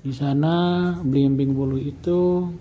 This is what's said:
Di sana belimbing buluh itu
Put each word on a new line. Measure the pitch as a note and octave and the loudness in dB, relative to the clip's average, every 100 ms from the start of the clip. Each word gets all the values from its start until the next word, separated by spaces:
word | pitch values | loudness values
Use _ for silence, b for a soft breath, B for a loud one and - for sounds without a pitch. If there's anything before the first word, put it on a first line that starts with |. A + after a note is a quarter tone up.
Di | C3+ | -8
sana | C3 C#3+ C#3 D#3 E3+ F3 F3 F3+ F3 | -4 -2 0 2 2 2 0 0 -2
belimbing | D3+ C#3 C#3 C3+ C#3 | 0 2 2 2 0
buluh | C3+ C3+ C3+ | 0 -2 -2
itu | C#3+ - F3+ F3 F3+ F3+ F3+ E3+ | -4 -6 -2 2 2 0 -2 -8